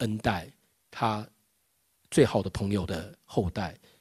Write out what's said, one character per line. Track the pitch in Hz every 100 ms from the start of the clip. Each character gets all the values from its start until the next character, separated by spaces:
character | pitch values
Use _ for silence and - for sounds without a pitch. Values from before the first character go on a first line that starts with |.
恩 | 113 107
待 | 120 95 80 - _ _ _
他 | - 117 107 107 _ _ _ _ _ _ _ _
最 | -
好 | 123 107
的 | 95
朋 | - 98
友 | 101
的 | 87 87 98 -
后 | - - 90
代， | 107 90 - - _